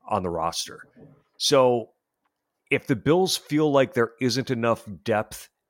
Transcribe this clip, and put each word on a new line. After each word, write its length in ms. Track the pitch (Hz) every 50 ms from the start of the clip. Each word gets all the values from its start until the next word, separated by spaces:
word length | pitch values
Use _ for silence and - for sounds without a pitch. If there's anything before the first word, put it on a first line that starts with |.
| _ -
on 160 | 107 101 90
the 60 | 90
roster. 560 | 85 82 80 82 82 - - - 67 - - - _ - - - - _ _ _ _ -
So 520 | - - 147 135 127 127 123 117 110 - _ _ _ _ _ _ _ _ _ _ _ _ _ _ _ _
if 180 | 143 - - -
the 80 | 139
Bills 400 | 101 - 135 160 180 190 180 -
feel 340 | - - - 147 151 156 151
like 220 | 139 139 135 - -
there 180 | 123 113 - - _
isn't 280 | 135 123 110 131 120 -
enough 380 | 131 113 117 117 113 - - 107 98 80 -
depth 460 | 117 107 104 110 - - - - - _ _ _